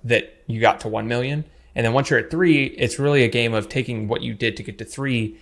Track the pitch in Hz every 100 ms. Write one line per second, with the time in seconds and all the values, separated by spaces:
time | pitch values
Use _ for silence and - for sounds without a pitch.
0 | 117 117 - _ - 113 113 - 113 110
1 | 110 120 131 147 156 - _ - 117 131
2 | 135 123 - 165 180 147 135 - 127 -
3 | 143 143 120 120 117 110 - 131 123 113
4 | 104 113 120 104 117 101 107 101 110 -
5 | 139 120 107 -